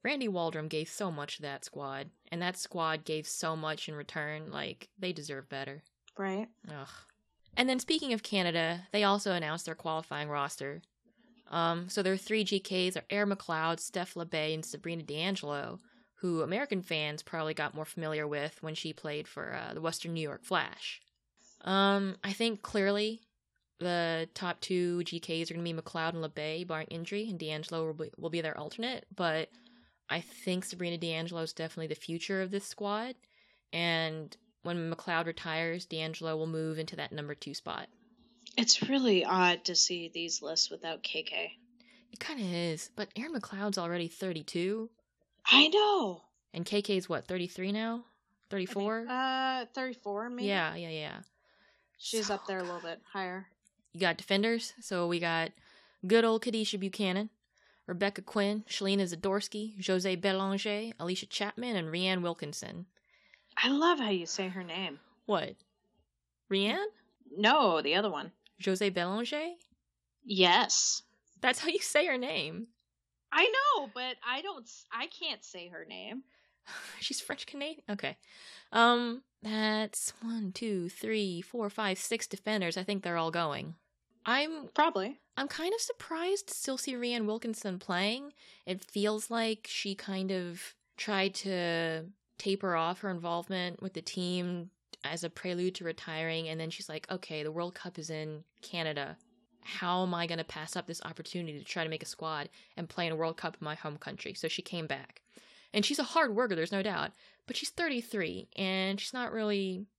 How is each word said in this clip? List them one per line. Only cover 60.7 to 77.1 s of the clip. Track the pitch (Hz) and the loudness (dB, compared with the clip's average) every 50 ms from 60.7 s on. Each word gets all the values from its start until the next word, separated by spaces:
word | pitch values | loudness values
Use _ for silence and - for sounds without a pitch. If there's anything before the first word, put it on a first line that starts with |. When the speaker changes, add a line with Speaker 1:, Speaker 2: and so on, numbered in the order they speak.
| 208 208 220 233 - - | -2 -2 -4 -6 -6 -4
Speaker 1:
Alicia | 165 175 185 185 - | -2 -2 -2 -2 -4
Chapman, | - - - 202 208 - - 240 247 226 | -6 -2 -2 -2 -2 -2 -4 -4 0 0
and | 185 165 160 | 0 0 0
Rianne | 160 175 185 185 185 180 | 0 2 2 2 2 2
Wilkinson. | 175 175 170 - 160 147 151 - - - 170 170 180 _ _ _ _ _ _ _ _ _ - _ _ _ - | 2 0 -2 -2 -6 -8 -6 -8 -10 -10 -10 -10 -12 _ _ _ _ _ _ _ _ _ -20 _ _ _ -2
Speaker 2:
I | - - 254 | 0 4 4
love | 277 285 320 349 349 285 | 6 8 8 6 6 6
how | 247 214 | 4 2
you | 196 180 170 | 2 2 0
say | - - - 190 185 | -2 -4 -2 -2 -4
her | 180 190 180 | -4 -6 -8
name. | 170 165 185 190 165 139 - _ _ _ _ _ | -6 -4 -4 -4 -4 -6 -10 _ _ _ _ _
Speaker 1:
What? | - 208 170 - - - _ _ _ _ _ _ _ _ _ _ _ _ _ _ _ _ _ _ _ | 0 2 2 2 -2 -8 _ _ _ _ _ _ _ _ _ _ _ _ _ _ _ _ _ _ _
Rianne? | 190 196 196 214 262 370 403 427 - - _ _ _ _ _ - - | 2 2 4 2 2 0 -2 -4 -6 -10 _ _ _ _ _ -10 -2
Speaker 2:
No, | 196 208 220 269 311 262 196 165 156 | 4 6 8 8 10 8 8 6 6
the | 139 143 160 | 4 4 4
other | 190 214 208 | 4 4 2
one. | 165 143 - - - _ _ - _ - - | 0 -2 -6 -8 -12 _ _ -20 _ -2 0
Speaker 1:
Jose | 196 190 185 208 196 | 0 2 4 2 2
Belanger? | 185 180 175 180 196 220 240 240 294 294 320 349 349 339 - _ _ _ _ _ _ _ _ _ _ _ _ | 2 2 0 2 0 -2 -2 -2 -2 -2 -4 -4 -6 -10 -18 _ _ _ _ _ _ _ _ _ _ _ _
Speaker 2:
Yes. | - 202 185 180 180 175 254 240 - - - - - - - _ _ _ _ _ _ _ - | -2 6 8 10 10 10 8 8 6 4 4 4 2 2 0 _ _ _ _ _ _ _ 0
Speaker 1:
That's | - 254 262 - | 2 2 2 4
how | - 330 | 0 0
you | 320 403 | 0 0
say | - - - 294 - | 0 4 4 4 4
her | 311 262 | 4 2
name. | 247 247 277 - 190 147 151 165 185 233 - _ _ _ _ _ _ _ _ _ _ _ _ | 0 0 -2 -2 -2 -2 -4 -6 -8 -10 -10 _ _ _ _ _ _ _ _ _ _ _ _
Speaker 2:
I | - 311 370 | 6 6 6
know, | 494 440 539 554 587 539 403 - 214 - | 6 6 6 6 6 4 4 2 -2 -4
but | 247 254 254 247 _ - | -4 -4 -4 -6 _ -4
I | 240 247 277 | -4 -4 -2
don't | 359 403 359 277 226 | -4 -6 -8 -8 -12
s-, | - - - - _ | -16 -18 -20 -14 _
I | 214 226 277 | -4 -4 -4
can't | 330 - - 339 311 247 - - | -6 -6 -6 -4 -4 -4 -6 -10
say | - - 180 175 | -14 -12 -12 -12
her | 175 175 160 160 | -12 -12 -12 -12
name. | 160 - 92 92 220 226 262 - _ _ _ _ _ _ _ _ | -10 -10 -10 -8 -8 -8 -10 -12 _ _ _ _ _ _ _ _
Speaker 1:
<sighs> | - - - - - - - | -14 -12 -12 -12 -12 -10 -8
She's | - - | -6 -4